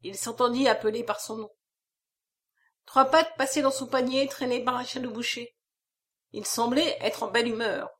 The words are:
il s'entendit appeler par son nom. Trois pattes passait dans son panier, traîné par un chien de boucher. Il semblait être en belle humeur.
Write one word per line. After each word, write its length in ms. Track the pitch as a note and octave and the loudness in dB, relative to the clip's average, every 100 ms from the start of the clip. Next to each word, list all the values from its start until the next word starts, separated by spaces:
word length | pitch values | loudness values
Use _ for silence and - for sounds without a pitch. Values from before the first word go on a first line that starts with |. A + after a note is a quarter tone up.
il 140 | F3 G3 | -12 -8
s'entendit 520 | A#3 A3+ B3 A#3+ C4+ | -8 0 0 4 4
appeler 340 | G#3+ G#3+ A3+ | 4 0 -2
par 180 | A#3 G#3 | -4 -6
son 180 | - A3 | -6 -10
nom. 120 | G#3+ _ _ _ _ _ _ _ _ _ _ _ _ _ | -12 _ _ _ _ _ _ _ _ _ _ _ _ _
Trois 220 | - C4+ C4+ | 2 4 8
pattes 260 | D#4+ D#4+ - | 6 4 0
passait 240 | C4+ D4+ | 0 2
dans 100 | C4+ | 2
son 140 | C4+ C4 | 0 -2
panier, 420 | C4 B3+ C4 C4+ | 0 2 0 0
traîné 340 | - B3+ B3 | -2 -2 0
par 140 | B3 B3 | 0 -2
un 80 | |
chien 160 | B3 C4+ | -4 -8
de 80 | B3 | -8
boucher. 480 | A3 A#3+ - A#3+ _ _ _ _ _ _ _ _ | -6 -6 -6 -10 _ _ _ _ _ _ _ _
Il 140 | - G#3 | -10 -6
semblait 520 | - A#3 C4 E4 - | -2 2 2 2 0
être 220 | A3 - | -4 -4
en 60 | G#3+ | 0
belle 200 | A3 A#3+ | 0 0
humeur. 400 | A3 A3+ E3 - | 0 -2 -4 -6